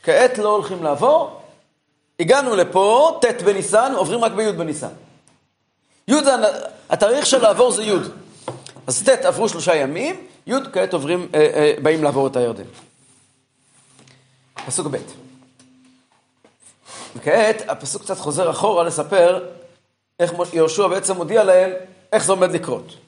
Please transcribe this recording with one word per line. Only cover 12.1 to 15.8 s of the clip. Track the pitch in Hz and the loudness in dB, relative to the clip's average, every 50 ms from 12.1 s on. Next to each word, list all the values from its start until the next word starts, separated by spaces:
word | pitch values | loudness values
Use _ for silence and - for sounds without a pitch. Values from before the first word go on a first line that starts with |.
| 135 135 135 | 0 0 -2
את | 131 - | 0 0
הירדן. | 127 123 117 110 95 92 - - - - _ _ _ _ _ _ _ _ _ _ _ _ _ _ _ _ _ _ _ _ _ _ _ _ _ _ _ _ _ _ _ _ _ _ - - | -2 -2 -2 -4 -8 -14 -18 -20 -20 -20 _ _ _ _ _ _ _ _ _ _ _ _ _ _ _ _ _ _ _ _ _ _ _ _ _ _ _ _ _ _ _ _ _ _ -16 -12
פסוק | 139 131 - 160 151 | -8 -8 -6 -6 -6
ב'. | 127 107 104 - - - - - - _ _ _ _ _ _ _ _ _ | -8 -10 -10 -12 -20 -20 -20 -20 -20 _ _ _ _ _ _ _ _ _